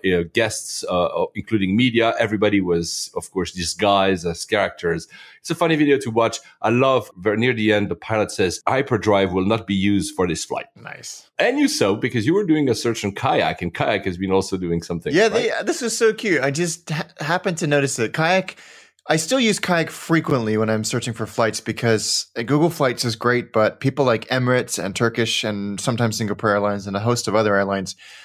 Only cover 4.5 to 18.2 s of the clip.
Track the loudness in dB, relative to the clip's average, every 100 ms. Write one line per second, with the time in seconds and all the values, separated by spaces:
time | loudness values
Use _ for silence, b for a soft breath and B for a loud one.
4.5 | -2 -2 -2 -4 -4 -6 B B B -8
5.5 | 0 2 4 4 4 2 0 0 -2 B
6.5 | B 0 4 4 2 -2 -4 -2 2 0
7.5 | 2 2 2 0 -4 -2 0 0 0 0
8.5 | 0 0 0 2 0 4 4 4 0 0
9.5 | -2 0 0 2 2 0 -2 -2 -2 -6
10.5 | -8 -10 -16 -18 -16 -16 -18 -10 -2 0
11.5 | 2 0 2 2 2 -2 0 2 2 2
12.5 | 2 2 0 -2 -2 -4 -2 0 2 0
13.5 | -2 -6 -2 -2 0 -2 -4 0 0 0
14.5 | -4 -2 -2 -4 -6 0 2 2 2 -2
15.5 | -2 -4 -4 -4 0 0 0 0 0 0
16.5 | -2 -4 -6 -6 -6 -6 -8 -4 -2 -2
17.5 | -2 0 2 2 0 -2 0